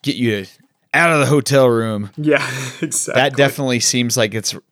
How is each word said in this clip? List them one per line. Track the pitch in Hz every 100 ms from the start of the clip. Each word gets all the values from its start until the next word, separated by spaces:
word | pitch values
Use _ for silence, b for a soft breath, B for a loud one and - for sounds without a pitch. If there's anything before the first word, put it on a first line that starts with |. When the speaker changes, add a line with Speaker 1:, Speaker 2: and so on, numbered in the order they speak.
Speaker 1:
get | 139 120
you | 120 104 95 _ _ _ _
out | 147 170
of | 156
the | 127
hotel | 147 - 139 127
room, | 117 113 107 101 -
Speaker 2:
Yeah, | 151 139 131 131 131
<laughs> | -
exactly. | 160 - - 123
Speaker 1:
that | 139 135
definitely | 139 139 135 123
seems | - 127 120 127
like | 107
it's | 107 - 92 _